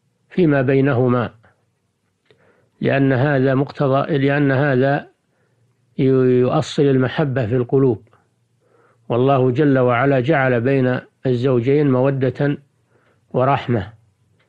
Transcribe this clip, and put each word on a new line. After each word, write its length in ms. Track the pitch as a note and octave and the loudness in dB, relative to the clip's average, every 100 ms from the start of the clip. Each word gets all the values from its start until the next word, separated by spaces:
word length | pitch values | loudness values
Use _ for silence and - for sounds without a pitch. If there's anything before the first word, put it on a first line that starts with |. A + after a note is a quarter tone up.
| _ _ _ | _ _ _
فيما 340 | - E3 C#3+ | 0 2 2
بينهما، 720 | B2+ C3+ C#3 B2 B2+ B2 G#2+ - _ _ _ _ _ _ _ _ _ _ _ _ _ - | 2 2 2 0 0 0 -4 -10 _ _ _ _ _ _ _ _ _ _ _ _ _ -6
لأن 320 | C3 C3+ C3+ | -2 0 2
هذا 420 | B2+ D3 C#3 C3+ | 2 0 0 0
مقتضى، 640 | C3+ C#3+ - C#3+ C3+ - C#3+ | 0 -4 -2 -2 0 -2 -2
لأن 340 | C#3 C#3+ C#3+ | 0 0 0
هذا 560 | C3+ D3 B2 C3+ C#3+ - _ _ _ _ _ _ _ _ - | 0 0 0 0 -2 -6 _ _ _ _ _ _ _ _ -2
ي-، 40 | C3 C3 B2+ B2 | 0 2 2 2
يؤصل 420 | B2+ D#3 - - | 2 0 -4 0
المحبة 640 | C#3 C3+ B2+ - D3 C3 G#2+ | 2 2 0 -2 -4 -2 -2
في 100 | B2+ | -4
القلوب، 520 | A#2+ C3+ C3+ G#2 - _ _ _ _ _ _ _ _ _ - | 0 0 0 -2 -8 _ _ _ _ _ _ _ _ _ -6
والله 420 | A#2+ C3 C3+ B2+ | 0 2 2 0
جل 280 | B2 D3 C3 | 0 2 2
وعلا 420 | B2 A#2+ C#3 C3+ | 2 0 0 0
جعل 400 | B2 D3+ C3 A#2+ | 0 0 0 0
بين 400 | B2 C3+ B2+ B2+ - _ C3 | 0 0 0 -4 -8 _ -4
الزوجين 640 | A#2+ C3+ B2 A#2+ D3 D3 | -2 0 0 0 0 2
مودة 680 | B2+ C3+ C3+ B2+ - C#3+ C#3+ _ _ _ _ _ _ _ | 2 0 0 -4 -2 -4 -4 _ _ _ _ _ _ _
ورحمة، 600 | B2+ B2+ C3+ - A#2 F2+ - _ _ _ _ | -2 0 -2 -2 -4 -6 -16 _ _ _ _